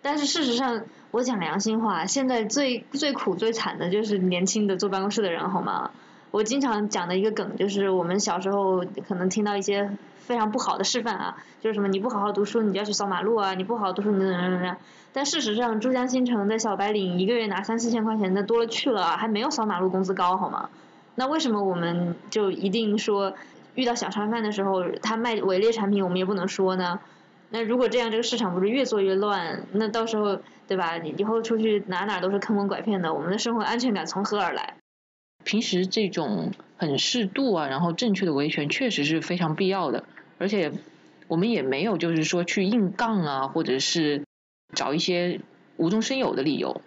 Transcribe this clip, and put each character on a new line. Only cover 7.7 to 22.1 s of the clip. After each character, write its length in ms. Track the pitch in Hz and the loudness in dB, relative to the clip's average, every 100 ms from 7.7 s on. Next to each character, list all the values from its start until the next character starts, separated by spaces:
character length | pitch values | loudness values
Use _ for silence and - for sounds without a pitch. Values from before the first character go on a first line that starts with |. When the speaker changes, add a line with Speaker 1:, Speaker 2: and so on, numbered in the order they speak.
| 196 196 | 2 2
Speaker 1:
我 160 | 185 | 2
们 160 | 170 190 | 2 0
小 180 | 202 180 | 0 -2
时 100 | 190 | 0
候 340 | 202 190 185 180 - - | 0 2 2 -2 -8 -6
可 60 | |
能 160 | 185 185 | -2 0
听 120 | 214 | 2
到 140 | 208 202 | 0 0
一 60 | |
些 280 | 196 202 202 202 - - | 0 0 0 -4 -12 -20
非 180 | - 240 | -4 -2
常 160 | 214 | 0
不 60 | 233 | 0
好 180 | 202 - | -2 -2
的 80 | |
示 160 | 196 247 | 0 -2
范 160 | 226 190 | -2 -4
啊， 260 | 180 180 - - | -6 -8 -20 -6
就 100 | 220 | -2
是 40 | |
什 60 | 202 | 0
么 80 | 196 | 0
你 100 | 190 | 0
不 120 | 233 | 0
好 100 | 214 | 0
好 100 | 202 | 0
读 140 | 190 | 0
书， 160 | 202 233 | 2 2
你 100 | 214 | 2
就 60 | 190 | 0
要 60 | |
去 80 | 208 | -2
扫 140 | 202 202 | -2 0
马 160 | 180 | 0
路 140 | 190 226 | 2 2
啊， 180 | 196 | 2
你 100 | 185 | 0
不 100 | 190 233 | -2 0
好 100 | 196 | 0
好 60 | |
读 100 | 180 | 0
书， 80 | 202 | 2
你 80 | 196 | 2
怎 80 | 190 | 2
么 60 | |
怎 100 | 180 | 2
么 80 | 180 | 0
怎 80 | 180 | 0
么 80 | 180 | -2
样。 100 | 170 - - - | -6 -14 -20 -8
但 120 | 269 | -4
事 160 | 285 320 | -2 -2
实 140 | 233 214 | 0 0
上， 240 | 240 220 | 0 0
珠 120 | 254 | 0
江 140 | 254 254 | 0 2
新 200 | 254 247 | 2 2
城 200 | 233 202 | 2 2
的 120 | 220 | 0
小 180 | 220 190 | 0 0
白 160 | 202 | 0
领 260 | 214 185 180 | 0 0 2
一 80 | 190 | 2
个 80 | |
月 120 | 240 214 | 2 0
拿 160 | 185 | -2
三 160 | 208 233 | -2 -2
四 120 | 233 | 0
千 140 | 226 | 0
块 120 | 220 220 | 0 0
钱， 160 | 190 | 2
那 80 | 190 | 2
多 160 | 202 233 | 2 2
了 80 | 226 | 2
去 240 | - 285 | 0 0
了， 260 | 214 170 165 | 2 2 0
还 100 | 226 | 0
没 140 | 208 | 0
有 100 | 269 | 0
扫 140 | 247 | 0
马 160 | 214 180 | -2 0
路 80 | 185 | 0
工 160 | 185 | 2
资 80 | 190 | 0
高， 240 | 190 180 185 | 2 2 2
好 140 | 160 | -2
吗？ 180 | - - - - - - | -4 -8 -12 -20 -20 -10
那 120 | - 269 | -4 0
为 140 | 311 | 0
什 100 | 262 | 2
么 140 | 208 | 2
我 100 | 196 | 0
们 400 | 175 170 175 175 | 0 0 0 -2